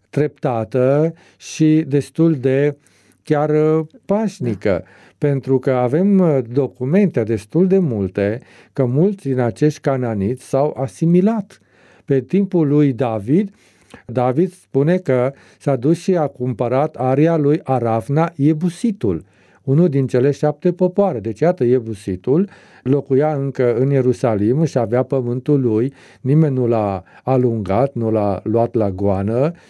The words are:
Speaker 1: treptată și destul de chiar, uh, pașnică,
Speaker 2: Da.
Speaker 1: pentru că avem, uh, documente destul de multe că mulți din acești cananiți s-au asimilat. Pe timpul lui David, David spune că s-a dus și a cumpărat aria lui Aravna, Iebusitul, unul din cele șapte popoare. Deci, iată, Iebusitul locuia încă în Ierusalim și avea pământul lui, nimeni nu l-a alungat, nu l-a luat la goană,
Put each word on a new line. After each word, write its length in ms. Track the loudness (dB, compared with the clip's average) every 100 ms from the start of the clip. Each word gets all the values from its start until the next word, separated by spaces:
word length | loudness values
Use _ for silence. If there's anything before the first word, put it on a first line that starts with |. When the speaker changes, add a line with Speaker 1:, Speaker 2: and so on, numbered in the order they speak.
| _
Speaker 1:
treptată 1080 | -2 -2 -2 -4 -4 -2 0 2 2 0 -4 _ _
și 480 | -12 0 2 2 2
destul 480 | -2 -2 0 0
de 420 | 2 0 0 0 -2 _ _ _ _
chiar, 280 | -4 -2 0
uh, 360 | 2 2 0 -2 -10
pașnică, 800 | -4 -2 -2 -4 -6 -4 -2 -2
Speaker 2:
Da. 60 | -4 -20 -20 -6
Speaker 1:
pentru 400 | -2 -2 0 0
că 120 | 0
avem, 480 | 0 0 0 2 4
uh, 200 | 4 2 -2
documente 720 | -2 -4 -4 -2 2 2 0
destul 440 | -2 -4 -2 0 2
de 120 | 2
multe 600 | 0 -2 -4 -2 -2 -2 -10 -20 -12
că 120 | -2
mulți 440 | 0 2 0 0 -4
din 100 | -2
acești 420 | -2 0 -2 -2
cananiți 640 | -4 -2 -2 -2 -4 -4
s-au 320 | -4 -2 -2 -2
asimilat. 800 | -8 -4 0 2 2 0 -6 -14 _ _ _ _
Pe 160 | -2 -2
timpul 480 | 0 -2 0 0 2
lui 240 | 2 2
David, 600 | 0 -2 -4 0 0 0 -8 _ _ _ -20 -8
David 460 | -2 0 0 -2
spune 440 | -4 _ 0 2 0
că 360 | 0 0 0 -4 -20 _
s-a 180 | -2 0
dus 220 | 0 0
și 180 | 0 0
a 100 | 0
cumpărat 680 | -4 -6 -2 0 0 -2 -2
aria 400 | 0 2 2 2
lui 240 | 0 0
Aravna, 680 | 0 -2 0 -2 -2 -2 -2 0
Iebusitul, 880 | 0 0 -2 -2 -4 -2 -2 -4 -6 _ _ _
unul 260 | -2 2 2
din 180 | 2 0
cele 240 | 0 0
șapte 420 | 0 -2 0 -2
popoare. 480 | 0 -2 0 -2 -2
Deci, 200 | -6 -2
iată, 240 | 0 0
Iebusitul 840 | 2 0 -2 -10 -6 -6 0 0 0 -6 -20 -10
locuia 520 | -2 -2 0 0 0
încă 420 | -2 -4 0 0 2
în 140 | 2
Ierusalim 760 | 2 2 2 0 0 0 0
și 140 | 0 0
avea 240 | 0 0
pământul 580 | 0 -2 -4 -6 0 0
lui, 320 | 2 0 -2 -6 -20 -10
nimeni 340 | 0 2 2
nu 120 | 2 0
l-a 360 | 2 0 -4 -8 -10
alungat, 720 | -2 0 2 -2 -2 0 0
nu 160 | -2 -2
l-a 300 | 0 0 -2
luat 300 | -2 0 0
la 160 | 0 -2
goană, 640 | -2 -2 0 -2 -2 -2 -4 -18